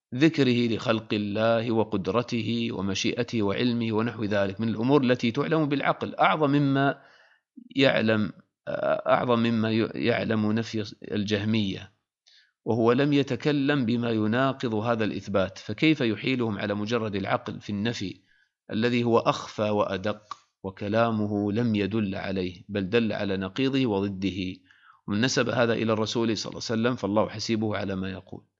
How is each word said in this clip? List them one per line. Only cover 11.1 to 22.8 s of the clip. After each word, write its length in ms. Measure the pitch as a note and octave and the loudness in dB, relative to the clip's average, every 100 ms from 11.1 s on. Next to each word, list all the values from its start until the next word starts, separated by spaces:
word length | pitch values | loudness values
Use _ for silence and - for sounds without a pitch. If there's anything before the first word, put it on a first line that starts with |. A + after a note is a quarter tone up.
الجهمية، 800 | G#2+ G2+ G#2+ G#2+ A2+ G2 F#2 F#2+ _ _ _ _ _ _ _ | -4 -2 0 0 0 0 -4 -12 _ _ _ _ _ _ _
وهو 280 | - A2+ A#2 | -2 2 4
لم 200 | B2 D3 | 4 4
يتكلم 760 | C#3+ C3+ A#2+ D3+ D3 C3+ D3 A2+ | 2 0 -2 0 0 2 2 2
بما 240 | A#2+ A#2 | 0 0
يناقض 640 | A2+ G#2+ A#2+ C3+ C3 B2+ | 0 2 2 0 0 -2
هذا 300 | G#2+ A2+ A#2 | -2 0 0
الإثبات، 540 | G#2 - - G2 F#2 - | 0 -2 -2 0 0 -4
فكيف 420 | - G#2 D#3 D3 | -10 0 2 2
يحيلهم 580 | A#2 G2+ A#2 C3 A2+ G2+ | 0 0 -2 0 -2 -2
على 160 | G#2+ | -2
مجرد 400 | G2+ G#2 A#2+ A2 | -2 -2 -2 -2
العقل 460 | G2+ F#2+ B2+ - - | -4 -2 -2 -4 -10
في 100 | - | -6
النفي 500 | G2+ A2+ - F#2+ - _ _ _ _ - | -4 -2 -4 -8 -10 _ _ _ _ -8
الذي 340 | G#2+ A#2+ A#2+ | 0 2 2
هو 140 | A#2+ A2+ | 4 4
أخفى 520 | D3 C#3+ - - G#2+ | 2 -2 -8 -4 0
وأدق، 680 | G#2 - F#2+ G#2 G#2 - - _ _ | 0 0 -2 -4 -8 -12 -18 _ _
وكلامه 880 | F#2+ - G2+ A2 A#2 G#2+ G#2 G#2 G#2 | -14 -8 -2 2 2 0 0 0 0
لم 220 | G#2 A#2+ | 0 0
يدل 400 | G#2+ G2 A2+ G2+ | 0 0 0 -2
عليه، 500 | G2 G2 F#2+ F#2 F2+ - | -4 -4 -4 -4 -8 -6
بل 200 | G2+ | -4